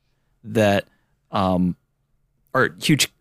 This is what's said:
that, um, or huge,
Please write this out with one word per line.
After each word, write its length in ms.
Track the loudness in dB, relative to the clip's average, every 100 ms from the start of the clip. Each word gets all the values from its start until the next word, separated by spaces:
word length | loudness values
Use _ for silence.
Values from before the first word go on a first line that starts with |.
| _ _ _ _
that, 420 | -6 0 2 0 -4 _ _ _ _
um, 460 | -4 0 0 0 -2 _ _ _ _ _ _ _
or 220 | -2 -2 -2
huge, 280 | 0 0 0 -6